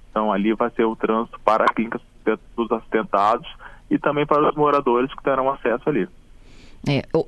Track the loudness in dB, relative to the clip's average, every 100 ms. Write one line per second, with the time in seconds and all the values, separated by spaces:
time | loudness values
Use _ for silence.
0 | -8 -2 0 0 0 0 -2 0 -2 0
1 | -2 -2 -4 -2 0 4 2 0 -4 -6
2 | -12 -6 -2 -2 -6 -6 -2 -2 -2 -4
3 | 0 2 2 2 -4 -18 -20 -20 -4 -2
4 | 0 0 2 2 2 2 2 2 2 0
5 | 0 -4 -2 0 0 -2 -2 -2 -2 -2
6 | -4 -8 -20 -20 -20 -20 -20 -10 -2 -2
7 | 0 -2